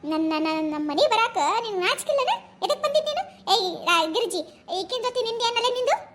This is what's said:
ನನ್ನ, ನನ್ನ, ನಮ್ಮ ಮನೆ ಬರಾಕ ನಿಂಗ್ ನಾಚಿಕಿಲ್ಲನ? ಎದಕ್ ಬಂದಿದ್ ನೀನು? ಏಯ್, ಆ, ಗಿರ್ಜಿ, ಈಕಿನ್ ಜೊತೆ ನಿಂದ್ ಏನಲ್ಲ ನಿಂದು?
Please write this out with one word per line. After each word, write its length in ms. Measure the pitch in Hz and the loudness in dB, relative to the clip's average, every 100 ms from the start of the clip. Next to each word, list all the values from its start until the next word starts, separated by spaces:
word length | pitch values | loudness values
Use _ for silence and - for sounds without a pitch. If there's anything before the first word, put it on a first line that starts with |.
| 294 | -4
ನನ್ನ, 220 | 311 320 | -2 0
ನನ್ನ, 160 | 311 311 311 311 | 0 0 0 -2
ನಮ್ಮ 160 | 302 302 | -2 -2
ಮನೆ 140 | 294 587 | 2 4
ಬರಾಕ 240 | 440 453 453 294 440 | 4 2 2 2 2
ನಿಂಗ್ 160 | 466 381 | -2 0
ನಾಚಿಕಿಲ್ಲನ? 480 | 370 554 - 554 508 906 - - | 0 0 0 0 0 -2 -6 -6
ಎದಕ್ 180 | - - | -2 0
ಬಂದಿದ್ 220 | 605 587 605 | 2 0 0
ನೀನು? 140 | 605 762 - - | -4 -6 -10 0
ಏಯ್, 160 | 403 370 330 - | 2 2 -2 2
ಆ, 20 | 339 320 | 2 2
ಗಿರ್ಜಿ, 260 | 320 466 370 302 - - 370 | 0 -2 -4 -8 -14 -8 -6
ಈಕಿನ್ 260 | - 494 | -4 -4
ಜೊತೆ 160 | 494 508 | -2 -2
ನಿಂದ್ 220 | 453 453 466 | -2 0 0
ಏನಲ್ಲ 240 | 480 480 494 | 0 0 0
ನಿಂದು? 180 | 494 679 - | 0 0 -4